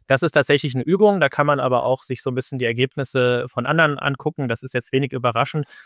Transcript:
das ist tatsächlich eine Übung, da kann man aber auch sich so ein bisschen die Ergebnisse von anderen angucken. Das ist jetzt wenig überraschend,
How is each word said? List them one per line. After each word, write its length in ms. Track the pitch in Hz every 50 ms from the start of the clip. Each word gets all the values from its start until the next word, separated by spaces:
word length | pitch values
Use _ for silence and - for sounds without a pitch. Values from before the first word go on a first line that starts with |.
| _ -
das 140 | 135 131
ist 120 | - 170 -
tatsächlich 420 | 151 135 - 147 139 - 147 123
eine 80 | 131 120
Übung, 380 | - 175 185 214 208 202 190
da 80 | 151 139
kann 180 | - - 147 147
man 140 | 147 139
aber 220 | 127 131 123 120 -
auch 200 | 120 131 - -
sich 180 | - 127 -
so 80 | - 135
ein 60 | 127
bisschen 240 | 123 123 - - 131
die 60 | 123
Ergebnisse 800 | 117 117 117 135 131 - - 135 - - 135 123 123 123 120 131 131
von 180 | - 127 120
anderen 320 | 131 151 165 165 147 147 135
angucken. 520 | 143 143 139 - - 156 165 - 139 123
Das 140 | 113 - -
ist 100 | 135 -
jetzt 180 | 123 - -
wenig 220 | - 135 143 139 -
überraschend, 520 | 127 120 123 113 117 131 - - 156 147 _ - - -